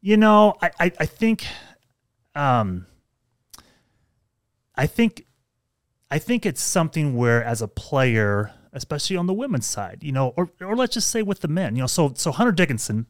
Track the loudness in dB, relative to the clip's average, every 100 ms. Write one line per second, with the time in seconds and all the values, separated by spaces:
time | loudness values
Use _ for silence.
0 | 4 6 8 8 6 4 -4 0 -2 0
1 | -6 0 0 0 -4 -14 -20 _ _ _
2 | _ _ _ -4 0 2 0 -4 -10 _
3 | _ _ _ _ _ -20 _ _ _ _
4 | _ _ _ _ _ _ _ -4 -4 2
5 | 0 0 -20 _ _ _ _ _ _ _
6 | _ -6 -2 -2 -2 -4 -2 0 0 -2
7 | -2 0 2 2 0 -4 -6 -10 -4 0
8 | 2 2 2 0 -2 -8 _ -14 -10 -6
9 | -4 -2 -2 -4 -4 -4 -4 -6 -10 -10
10 | -6 -2 -2 -2 -6 _ -6 -2 -2 -2
11 | -2 -2 -4 -4 -2 -2 -2 -2 -2 0
12 | 0 0 -6 0 2 2 0 0 -4 -4
13 | -6